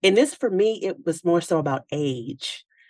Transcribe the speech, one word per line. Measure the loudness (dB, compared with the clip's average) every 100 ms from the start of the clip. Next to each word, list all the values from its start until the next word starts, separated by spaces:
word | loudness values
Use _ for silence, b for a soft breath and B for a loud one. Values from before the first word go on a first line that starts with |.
and | 4 4
this | 2
for | 0 -2
me, | 2 0 0
it | -6 -6 -6
was | -2
more | 2 0
so | 2 -2
about | 0 -4 -6
age | -4 -4 -4 -8 -10 -10 -12 _ b b